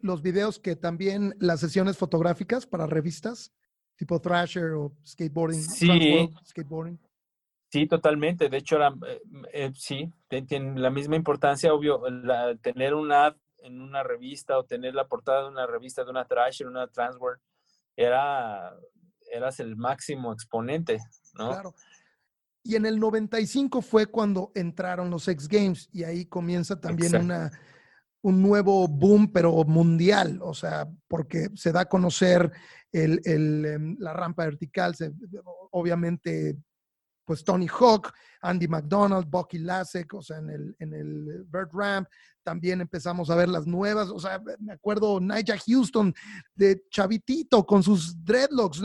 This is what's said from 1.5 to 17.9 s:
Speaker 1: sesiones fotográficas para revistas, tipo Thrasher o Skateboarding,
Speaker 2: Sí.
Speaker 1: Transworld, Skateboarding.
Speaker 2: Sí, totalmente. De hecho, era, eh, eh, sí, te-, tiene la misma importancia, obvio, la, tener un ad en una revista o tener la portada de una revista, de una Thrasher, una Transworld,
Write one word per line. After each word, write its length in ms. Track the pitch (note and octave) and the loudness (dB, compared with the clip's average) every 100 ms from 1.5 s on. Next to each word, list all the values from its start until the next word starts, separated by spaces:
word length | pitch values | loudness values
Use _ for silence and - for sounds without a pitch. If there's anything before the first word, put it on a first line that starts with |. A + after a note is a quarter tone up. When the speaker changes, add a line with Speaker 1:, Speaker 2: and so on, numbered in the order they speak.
| D#3 | 0
Speaker 1:
sesiones 380 | D#3+ F#3+ F#3+ F#3+ | 0 0 0 0
fotográficas 680 | F3+ E3 E3+ E3+ F#3 B3 - | -2 0 0 0 -2 -4 -4
para 180 | F3 D#3 | -6 -2
revistas, 680 | D#3 D#3 D3+ G#3+ A#3+ - _ _ _ _ - | -2 -2 -6 -10 -12 -16 _ _ _ _ -12
tipo 240 | D#3+ E3+ | -4 -4
Thrasher 540 | F3 F3 F3 F3+ E3 | 0 0 0 -2 -4
o 220 | D#3 D3 - - | -4 -8 -10 -20
Skateboarding, 560 | - D#3+ D3+ E3 D#3+ | -8 -6 -2 -2 -2
Speaker 2:
Sí. 260 | D#3 - E3+ | -6 2 6
Speaker 1:
Transworld, 580 | F3 D#3 D#3+ E3+ - _ | 6 6 4 2 -4 _
Skateboarding. 540 | - D3 D#3+ E3 E3+ _ _ _ _ _ _ _ | -14 -12 -10 -10 -14 _ _ _ _ _ _ _
Speaker 2:
Sí, 160 | C#3+ D3+ | -2 2
totalmente. 640 | E3 D#3 D3+ D3+ F3 C#3+ | 2 2 2 0 0 0
De 80 | C#3 | -2
hecho, 180 | D#3 D#3 | 0 2
era, 180 | C#3+ C3 B2 | 2 0 -10
eh, 140 | B2+ - C#3 A#2+ | -12 -14 -20 -14
eh, 180 | D3 C3+ C3+ | -8 -8 -8
sí, 360 | - C#3 E3 - - | -10 -8 -10 -12 -10
te-, 160 | C3 | -8
tiene 360 | C3+ C#3+ C3+ C3 | -6 -6 -6 -2
la 100 | C3 | -2
misma 260 | C#3 D3 D#3+ | -2 -2 -2
importancia, 580 | D#3 C#3 C#3+ C#3 E3 | 0 0 0 2 2
obvio, 340 | D3+ D3 C3 B2+ | 2 2 0 -2
la, 460 | B2 B2 A#2+ B2 A#2 | -6 -2 -2 -2 -4
tener 360 | A#2+ B2+ C3+ | -6 -2 -2
un 180 | D3+ D3+ | -2 2
ad 240 | C#3+ D3+ D3+ _ _ | 4 4 0 _ _
en 220 | B2+ B2+ | -20 -20
una 220 | C3+ C#3 | -10 -6
revista 540 | C3 A#2+ C3 C#3 - C3+ | -6 -6 -10 -12 -4 -2
o 80 | B2+ | -2
tener 280 | A#2+ B2+ | -6 -6
la 140 | C3+ C#3 | -6 -4
portada 360 | A#2 C3 C3+ | -4 -2 -2
de 60 | C#3 | -2
una 160 | C3+ B2+ | -6 -6
revista, 380 | A#2 B2+ C3 | -6 -8 -10
de 80 | B2+ | -8
una 140 | B2+ B2 | -6 -2
Thrasher, 420 | A#2+ B2+ - C3 | 0 0 -2 -10
una 200 | B2+ B2 | -10 -8
Transworld, 520 | - A#2+ B2+ B2+ B2 _ _ _ _ _ | -6 -6 -6 -8 -8 _ _ _ _ _